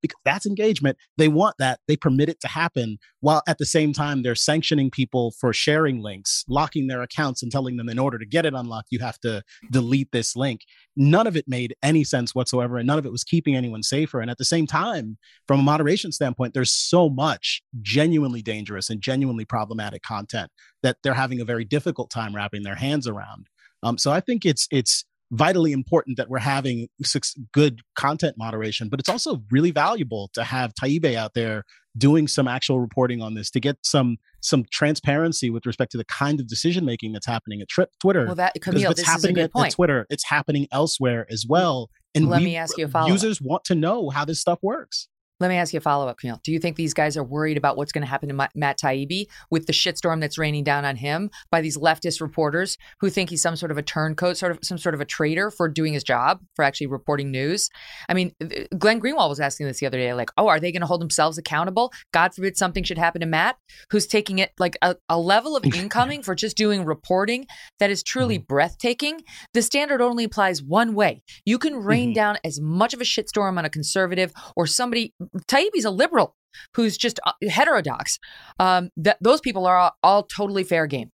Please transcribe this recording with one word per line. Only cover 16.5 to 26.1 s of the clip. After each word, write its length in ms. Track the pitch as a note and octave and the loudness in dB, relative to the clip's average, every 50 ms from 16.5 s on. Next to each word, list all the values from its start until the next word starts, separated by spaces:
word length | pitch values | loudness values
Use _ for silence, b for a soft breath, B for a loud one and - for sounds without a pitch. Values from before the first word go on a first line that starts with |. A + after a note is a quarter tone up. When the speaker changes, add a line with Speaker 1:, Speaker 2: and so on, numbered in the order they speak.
| - | 0
Speaker 1:
there's 200 | C3+ B2+ A#2+ - | -2 0 0 0
so 360 | - - - - F3 F3+ D#3 | 0 0 4 4 6 6 6
much 520 | C#3 B2 C#3+ D#3 B2+ F2+ - - - - _ _ - A#2+ | 4 2 0 0 -2 -2 -2 -4 -6 -6 _ _ -14 -12
genuinely 600 | G#2+ G2 G2+ C#3 D3+ E3 E3+ D#3 D3 C3+ B2 A#2+ | -8 -2 2 2 4 4 4 2 2 0 -2 -6
dangerous 480 | G#2+ A2+ A2 G#2+ G#2 G2+ G#2 F#2+ F#2+ - | -6 -6 -6 -6 -6 -8 -8 -8 -6 -6
and 120 | A2+ G#2 | -6 -6
genuinely 440 | G2 - C3 C3 C#3 C3+ B2 A2+ A2 | -4 -2 0 0 0 0 -2 -4 -6
problematic 580 | - - A#2 G#2+ G#2 A2+ A2+ G#2+ G#2 G2+ G2+ _ | -4 -4 -4 -4 -4 -6 -8 -8 -8 -10 -12 _
content 480 | - A2+ G#2 G2+ - - A2+ F#2+ - _ b b b b b - | -8 -8 -8 -8 -6 -6 -6 -6 -8 _ b b b b b 0
that 140 | C3 B2 _ _ | 0 0 _ _
they're 100 | C#3+ C3 | -2 0
having 260 | A#2+ C3+ B2+ C3 A#2+ | 0 0 -2 -2 -6
a 60 | A#2+ | -4
very 180 | A2 A#2+ A#2 A#2 | -4 -4 -4 -4
difficult 440 | G2+ B2+ D3 - F3+ - - B2 - | -2 -2 -2 -2 -2 -4 -4 -6 -8
time 240 | - A#2+ A2+ G#2+ G2+ | -6 -8 -6 -6 -6
wrapping 280 | G#2 G2+ G#2 - G#2 G2+ | -6 -6 -6 -8 -8 -8
their 120 | G2+ G2 | -8 -6
hands 320 | G2+ - C3+ D3 D3+ B2+ B2 | -4 -2 -2 -2 -2 -2 -4
around. 400 | G#2+ G2+ G2 G2 G2+ F#2+ F#2+ _ _ b b b b b - | -8 -8 -12 -14 -16 -20 -20 _ _ b b b b b -2
Um, 140 | A2+ A#2+ - | -2 -2 0
so 140 | - C#3+ | 0 2
I 80 | C#3+ F3 | 2 0
think 260 | F#3+ - B3 A3+ - | 0 0 -4 0 2
it's, 220 | F#3 C#3+ - - - | 2 2 2 0 0
it's 360 | - C#3 A#2+ - - - - _ _ _ _ _ | 0 0 2 2 0 -2 -2 _ _ _ _ _
vitally 400 | A#2 A2 D3 E3 F#3+ F#3 E3 D#3+ | 0 2 4 4 4 4 2 2
important 460 | C#3+ C3+ C3 - - E3 - - | 2 0 -2 2 2 2 2 0